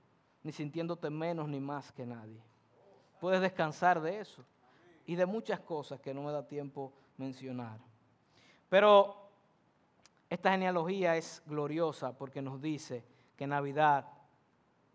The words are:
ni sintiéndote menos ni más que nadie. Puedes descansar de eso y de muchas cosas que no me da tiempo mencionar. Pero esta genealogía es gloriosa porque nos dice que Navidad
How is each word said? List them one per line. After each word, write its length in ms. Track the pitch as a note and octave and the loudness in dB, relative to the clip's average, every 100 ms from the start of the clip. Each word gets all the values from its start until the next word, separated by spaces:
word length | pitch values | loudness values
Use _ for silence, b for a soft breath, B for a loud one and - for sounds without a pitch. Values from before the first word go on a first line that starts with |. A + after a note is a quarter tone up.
| _ _ _ _ D#3 | _ _ _ _ -12
ni 60 | |
sintiéndote 560 | D3+ D3+ E3 E3+ E3+ D#3+ | -8 -8 -6 -6 -4 -6
menos 400 | D3+ E3 E3+ D3+ | -4 -4 -4 -4
ni 100 | C#3 | -6
más 320 | C#3 C#3+ - | -6 -8 -10
que 140 | - A#2+ | -12 -12
nadie. 360 | A#2 G#2+ A2 - _ _ _ _ - _ - | -12 -16 -20 -20 _ _ _ _ -20 _ -8
Puedes 220 | F3 F#3 | 0 2
descansar 580 | F#3 F#3+ D#3+ D3+ F3+ F3 | 2 0 -4 2 2 2
de 220 | D#3 G3+ | 0 -6
eso 240 | G3+ - B2+ _ _ b b - - | -10 -18 -20 _ _ b b -16 -6
y 100 | E3+ | 0
de 100 | F3+ | 0
muchas 340 | A3 A3 F#3+ | 0 -4 -6
cosas 400 | - D#3+ C3+ C3+ | -6 -8 -8 -12
que 140 | C#3 | -10
no 100 | C3+ | -8
me 80 | D3 | -6
da 160 | D3 C3 | -6 -6
tiempo 460 | C#3+ C#3+ C#3+ C3+ - b - | -8 -10 -10 -12 -14 b -12
mencionar. 600 | C3+ B2+ C3 B2 A#2 G#2+ - _ _ _ _ b b b - | -10 -10 -10 -10 -10 -12 -20 _ _ _ _ b b b 2
Pero 600 | F#3 G#3 G3+ G3 - - _ _ _ _ _ _ _ _ _ - | 6 10 10 8 2 -20 _ _ _ _ _ _ _ _ _ -10
esta 220 | F3+ F#3 | -2 2
genealogía 640 | F#3+ F#3 F3+ D#3+ G3 F3 E3 | 2 2 0 0 0 2 0
es 260 | D#3+ - D3+ | -2 -12 -8
gloriosa 720 | D3+ D3 D#3 D#3+ C#3 C3+ A#2+ | -4 -4 0 -2 -2 -8 -8
porque 240 | C3+ D3 | -12 -8
nos 200 | C3+ C3+ | -8 -6
dice 420 | D3+ D3 - B2 - b b - | -6 -6 -8 -12 -12 b b -10
que 100 | C#3 | -4
Navidad 600 | C#3+ C#3+ C#3 D3+ C#3+ - - _ _ _ _ _ _ _ | -2 -2 4 4 4 0 -14 _ _ _ _ _ _ _